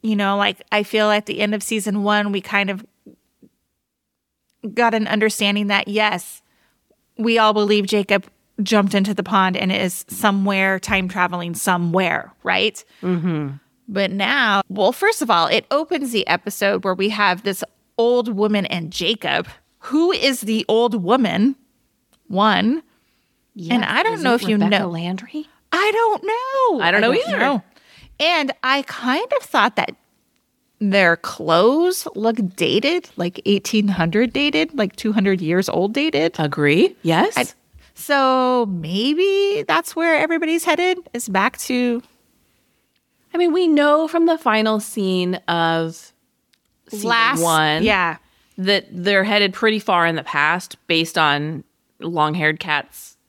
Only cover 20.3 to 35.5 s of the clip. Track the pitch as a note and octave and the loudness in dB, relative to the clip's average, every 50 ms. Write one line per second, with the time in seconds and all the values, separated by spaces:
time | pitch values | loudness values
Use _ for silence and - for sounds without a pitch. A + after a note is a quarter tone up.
20.3 | C4 A#3 - G3+ A3+ A3 - - A3 A3+ A#3+ A#3+ A3 A3 F3 E3+ A#3 C4 A#3+ G3+ | 0 -2 -4 -2 -2 -2 0 0 2 2 2 2 0 -2 0 0 2 2 2 0
21.3 | - F3+ G#3 C4+ C4+ _ _ _ _ _ _ _ _ _ _ _ _ _ _ _ | 2 2 2 0 0 _ _ _ _ _ _ _ _ _ _ _ _ _ _ _
22.3 | G#3 F#3+ G3+ A3 G3+ F3+ F#3+ A3 C4+ E4 - _ _ _ _ _ _ _ _ _ | -2 0 2 2 2 2 2 0 -2 -2 -6 _ _ _ _ _ _ _ _ _
23.3 | _ _ _ _ _ G#3+ F3 E3 A#3+ A#3 - - - B3+ F4+ A4 A4+ G#4+ E4 C4 | _ _ _ _ _ -14 -4 -2 0 0 0 0 0 0 0 0 -2 0 0 0
24.3 | A#3 A#3+ - G#3 A3 G#3 G3+ G3+ G#3 F#3+ - F3+ E3+ E3 E3+ F3 F#3 F#3+ A#3+ - | 0 0 0 0 0 2 2 2 2 2 0 -2 -4 -6 -6 -6 -6 -8 -10 -12
25.3 | - D4+ D4+ _ _ _ _ _ - E4+ F#4+ G#4+ G4+ A4 A#4 A4+ G#4+ - - G4+ | -12 -12 -12 _ _ _ _ _ -2 0 0 0 2 2 0 0 0 -2 -2 -4
26.3 | A4 A#4 B4+ C5 C5+ C5+ C5 A#4+ F#4 B3+ F3 E3+ F3+ G#3 G#3+ A#3 C4+ A4 C#5 E5+ | -4 -4 -4 -4 -2 0 2 2 2 2 0 2 2 2 2 2 0 0 -2 -2
27.3 | D#5 - - C4+ C#4+ G#3+ - _ _ _ _ _ - - - - - _ D4 D#4+ | -2 0 0 0 0 -2 -6 _ _ _ _ _ -20 -20 -20 -20 -8 _ -2 0
28.3 | F4 D#4+ D4 C4 - _ - B3+ C4+ C#4+ C4+ - - - - B3+ B3+ D#4+ A4+ B4 | 0 0 -2 -4 -6 _ -2 -2 -2 -2 -2 -6 -12 -6 -2 -2 0 0 0 -2
29.3 | C#5+ C5+ - - - C#4 G#3 A#3+ - - - - - _ _ _ _ _ _ _ | -4 -4 -4 -2 0 2 2 2 0 -2 -4 -4 -6 _ _ _ _ _ _ _
30.3 | _ _ _ _ _ _ _ _ _ _ G#3+ G3+ F#3+ G3+ F#3+ E3+ E3+ - - - | _ _ _ _ _ _ _ _ _ _ -2 2 4 4 4 4 4 2 -2 -12
31.3 | - - E3 D#3 D#3+ E3+ F#3+ A3+ C4+ D#4 E4+ F4+ F#4 - - D#4+ - - G#3+ A3+ | -10 -8 0 2 4 6 6 6 4 4 2 0 0 -2 -8 -10 -8 -2 -2 -2
32.3 | A3+ A#3 G#3+ F3+ - - F3+ - - G#3 - C#4 E4+ F4+ F4 - _ - E3 F3 | 0 0 -4 -4 -2 -2 -2 0 0 0 0 0 -2 -2 -4 -8 _ -6 -6 -6
33.3 | F3+ - - G3 G3+ G3 - - - G#3+ G#3 G3+ F#3+ F3 E3 E3+ E3 G#3 B3 A#3+ | -6 -6 0 0 0 0 0 -2 0 0 0 0 0 0 0 0 2 0 0 0
34.3 | - C#4 C#4+ D4 D4 D#4 D#4+ D#4+ D#4+ C4+ G#3+ F#3+ - - - A3 G#3 A3 F#3+ G3 | 0 -2 -2 0 0 0 -2 -2 -2 -4 -4 -4 -4 -4 -4 -2 0 2 2 2
35.3 | F#3+ F3+ F3+ D#3 | 0 0 0 0